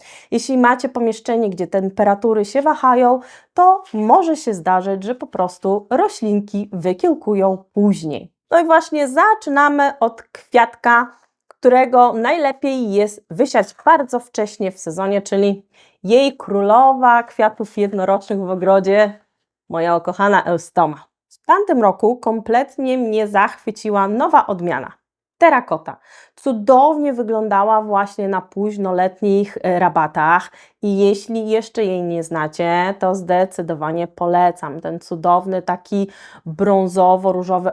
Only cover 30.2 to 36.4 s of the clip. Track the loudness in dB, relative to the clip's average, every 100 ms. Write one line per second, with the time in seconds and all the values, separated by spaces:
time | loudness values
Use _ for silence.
30.2 | 2 2 0 -16 _ _ -4 2 2 0
31.2 | -4 -8 -2 -4 -2 -4 -4 -4 -4 -6
32.2 | -6 -6 -4 -4 -2 0 -2 -2 -2 -2
33.2 | -2 0 0 -4 -8 -6 -6 -6 -6 -6
34.2 | 0 2 2 0 -8 -10 -10 -12 -12 -4
35.2 | 0 0 0 -6 -4 -8 _ -4 -4 -8
36.2 | -20 -18